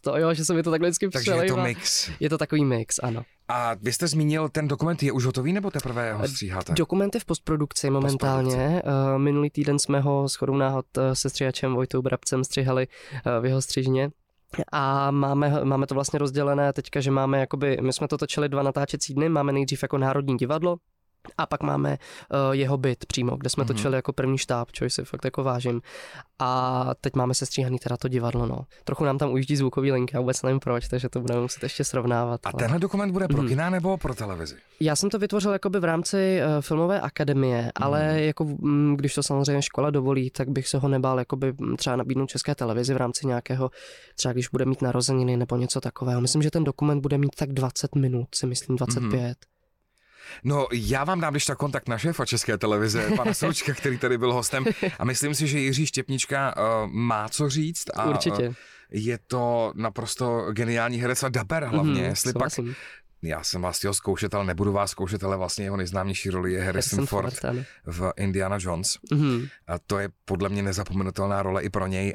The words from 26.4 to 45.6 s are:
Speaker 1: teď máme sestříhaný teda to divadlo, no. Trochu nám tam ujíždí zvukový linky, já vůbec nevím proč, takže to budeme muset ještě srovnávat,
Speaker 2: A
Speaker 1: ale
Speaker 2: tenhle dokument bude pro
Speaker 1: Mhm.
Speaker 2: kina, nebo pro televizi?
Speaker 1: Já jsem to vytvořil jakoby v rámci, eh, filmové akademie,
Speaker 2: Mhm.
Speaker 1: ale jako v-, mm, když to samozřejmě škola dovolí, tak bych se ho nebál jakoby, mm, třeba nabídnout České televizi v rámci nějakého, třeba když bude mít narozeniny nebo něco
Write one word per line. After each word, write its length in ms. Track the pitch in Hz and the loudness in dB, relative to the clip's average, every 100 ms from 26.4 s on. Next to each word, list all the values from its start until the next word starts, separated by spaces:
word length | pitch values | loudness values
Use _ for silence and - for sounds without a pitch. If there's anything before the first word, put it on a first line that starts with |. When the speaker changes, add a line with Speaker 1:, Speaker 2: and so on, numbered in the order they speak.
| 127 127 127 127 131 127 | 0 2 2 0 0 -2
Speaker 1:
teď 140 | 135 135 | -2 0
máme 180 | 127 | 0
sestříhaný 460 | 131 135 - 127 127 | 0 -2 -2 -2 -2
teda 180 | 120 120 | -2 -4
to 100 | 131 | -2
divadlo, 380 | 127 117 120 117 | 0 0 0 -2
no. 140 | 123 131 - | -4 -8 -10
Trochu 220 | - - 147 | -6 0 2
nám 120 | 139 | 2
tam 140 | 143 | 2
ujíždí 240 | 131 131 143 | 0 0 2
zvukový 360 | 131 139 135 | 2 2 2
linky, 200 | 131 123 127 | 2 0 0
já 40 | |
vůbec 220 | 127 131 | 0 0
nevím 180 | 127 131 | 0 0
proč, 280 | - 120 - | 0 -2 -2
takže 220 | 127 123 | -4 -2
to 100 | 127 | -4
budeme 200 | 123 120 | -2 0
muset 220 | 123 - | -2 -4
ještě 200 | - - | -6 -4
srovnávat, 640 | 139 127 123 120 120 120 - | -2 -2 0 0 0 -2 -4
Speaker 2:
A 40 | |
Speaker 1:
ale 100 | 127 | -2
Speaker 2:
tenhle 200 | 120 170 | 0 0
dokument 320 | 190 196 202 | 0 0 0
bude 160 | 185 185 | 0 0
pro 100 | 143 | 2
Speaker 1:
Mhm. 100 | 127 | 2
Speaker 2:
kina, 220 | 131 175 | 0 0
nebo 280 | 185 180 190 | 0 0 0
pro 180 | 135 120 | -2 -4
televizi? 400 | 104 87 78 - _ _ | -6 -6 -8 -10 _ _
Speaker 1:
Já 160 | 156 147 | 2 4
jsem 140 | 196 | 2
to 100 | 208 | 0
vytvořil 340 | 202 208 202 | 0 0 2
jakoby 260 | 196 196 190 | 0 0 0
v 40 | |
rámci, 340 | 170 165 170 196 | 2 0 0 2
eh, 440 | 190 190 147 151 | 4 4 2 2
filmové 400 | - 160 175 196 | 2 2 2 0
akademie, 600 | - - 143 139 127 120 | -2 -2 2 4 4 2
Speaker 2:
Mhm. 100 | 117 - | -2 -2
Speaker 1:
ale 460 | 139 147 156 156 | 0 2 2 2
jako 220 | 151 - 156 | 2 2 -2
v-, 160 | 143 | 0
mm, 360 | 147 147 147 143 | 2 4 4 4
když 160 | 139 - | 0 0
to 80 | |
samozřejmě 380 | - 139 139 139 | 0 2 2 2
škola 280 | 139 - 147 | 0 0 2
dovolí, 400 | 143 131 135 127 | 2 2 2 0
tak 200 | - 131 | -2 -2
bych 180 | 135 131 | -2 0
se 100 | 139 | 0
ho 100 | 139 | 2
nebál 320 | 135 131 127 | 2 2 2
jakoby, 340 | 123 131 135 135 | 0 -2 -2 -2
mm, 160 | 113 120 | -4 -2
třeba 180 | 135 123 | 0 0
nabídnout 340 | 131 127 135 | 0 0 -2
České 260 | 135 - 143 | -2 -2 -2
televizi 380 | 117 113 123 | 0 0 0
v 40 | 127 | 0
rámci 300 | 123 - 135 | 0 -2 -2
nějakého, 440 | 120 - 127 135 - - - - - | -2 -2 -2 -2 -4 -18 -20 -16 -4
třeba 180 | 131 | -2
když 140 | 123 123 | 0 -2
bude 160 | - 127 | 0 0
mít 160 | 131 | 2
narozeniny 560 | 131 120 123 131 123 123 | 0 2 2 2 2 2
nebo 180 | 120 | 0
něco 240 | 123 | 0